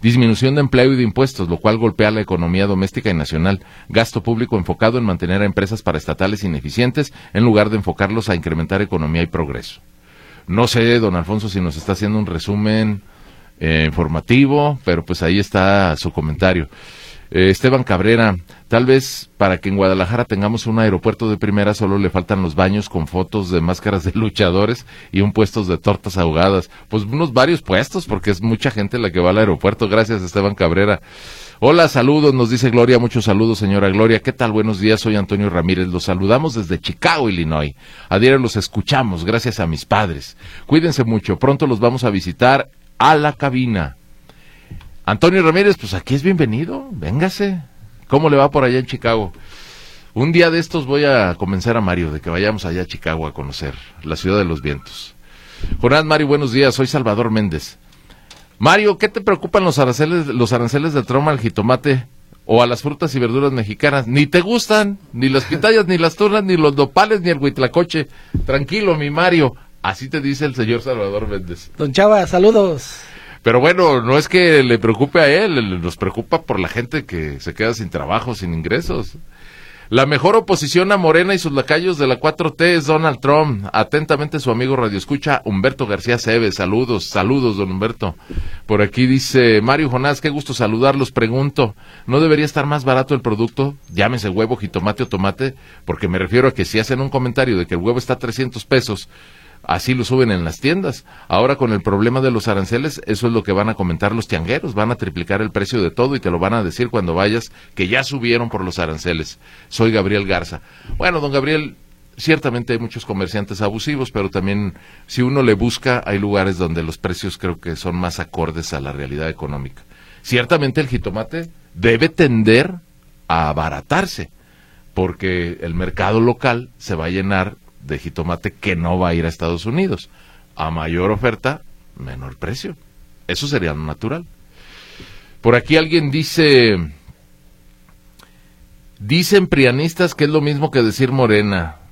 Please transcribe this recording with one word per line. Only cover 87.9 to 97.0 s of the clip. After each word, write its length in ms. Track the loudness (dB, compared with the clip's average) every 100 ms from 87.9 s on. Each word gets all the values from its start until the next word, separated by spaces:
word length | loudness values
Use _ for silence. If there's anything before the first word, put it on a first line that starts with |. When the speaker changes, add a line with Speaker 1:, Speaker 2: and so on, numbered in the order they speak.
| -4 -6 -8 -8 -8 -6 -8
Speaker 1:
Por 160 | -2 0
aquí 260 | 0 2 2
dice, 540 | 2 2 4 6 4
Mario, 300 | 4 0 0
Jonás, 320 | -2 -2 -2
qué 80 | -4
gusto 240 | -6 -8
saludarlos. 560 | -2 -2 2 2 2 0
Pregunto, 600 | 0 0 0 -2 0 -2 -2 -20 -18 -2
¿no 140 | 0
debería 260 | 4 2 2
estar 180 | -2
más 220 | -2 -2 2
barato 280 | 0 2
el 60 | -2
producto? 540 | -2 -2 -2 -2 -4 -4 -12
Llámese 380 | -2 0 0 -4
huevo, 260 | -2 -2 -2
jitomate 460 | -4 -4 -4 -4
o 60 | -4
tomate, 460 | -2 -2 -2 -6 -6 -20 -20
porque 240 | -8 -4 -2
me 100 | -2
refiero 300 | 0 2 2
a 60 |
que 100 | 2
si 140 | -2 -2
hacen 240 | -2 -2